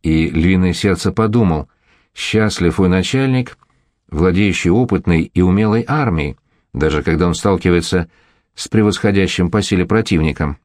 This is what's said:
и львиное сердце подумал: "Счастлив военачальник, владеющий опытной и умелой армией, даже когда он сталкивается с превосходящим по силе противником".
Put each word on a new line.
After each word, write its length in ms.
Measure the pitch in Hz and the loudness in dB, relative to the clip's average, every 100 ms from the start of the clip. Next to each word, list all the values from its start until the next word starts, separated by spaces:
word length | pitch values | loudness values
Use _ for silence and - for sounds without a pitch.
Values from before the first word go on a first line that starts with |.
и 260 | 80 80 80 | 0 0 0
львиное 460 | 80 87 92 92 | 0 2 2 2
сердце 380 | 85 101 87 98 | 0 0 0 -2
подумал: 560 | - 110 117 101 78 69 _ _ _ _ | -2 0 2 0 0 -6 _ _ _ _
"Счастлив 640 | - - 110 107 - 87 82 | -12 -4 0 0 0 -2 2
военачальник, 800 | 92 92 92 131 135 127 123 - _ _ _ _ _ | 2 2 0 -2 0 -2 -4 -12 _ _ _ _ _
владеющий 640 | 76 90 90 101 85 87 | 0 0 2 0 0 2
опытной 520 | 101 123 92 - 82 | 2 2 -2 0 0
и 180 | 80 - | 0 0
умелой 440 | 90 95 107 110 117 | 2 2 2 0 -2
армией, 500 | 147 131 80 71 65 _ _ _ | -2 -2 -2 -4 -8 _ _ _
даже 300 | 65 76 76 | -2 0 0
когда 260 | 76 82 87 | 0 0 0
он 60 | |
сталкивается 760 | 85 104 92 92 87 82 92 82 _ _ _ _ | 0 0 0 2 0 0 -4 -4 _ _ _ _
с 140 | - - | -16 -2
превосходящим 840 | 110 104 95 107 101 92 - 90 | 0 2 0 0 0 0 0 0
по 120 | 107 | 0
силе 240 | 95 92 87 | 0 -2 0
противником". 720 | 110 - 87 78 71 76 71 | 0 0 0 0 -2 -6 -6